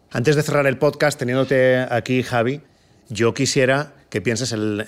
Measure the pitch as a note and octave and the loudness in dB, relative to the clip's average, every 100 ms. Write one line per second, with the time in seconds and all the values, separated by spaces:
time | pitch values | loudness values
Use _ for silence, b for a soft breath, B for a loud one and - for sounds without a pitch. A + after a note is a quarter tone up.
0 | _ B2+ B2+ D3 D3+ C#3+ C#3 B2+ D3 - | _ -2 0 2 2 0 0 2 0 2
1 | D3 - B2 C3 C3 C3+ B2+ B2+ B2+ A#2+ | 0 0 -2 0 2 2 4 2 0 -2
2 | - B2+ B2 B2 A2+ D3 - b b b | 0 -2 0 0 0 -4 -10 b b b
3 | - G#2+ A2+ A2 B2+ - B2+ C#3 D3+ - | -10 -2 0 0 0 2 2 2 -2 -12
4 | - G#2+ A#2+ A2+ B2 A2 G#2+ G#2 | -8 -6 -2 -4 -4 -4 -4 -4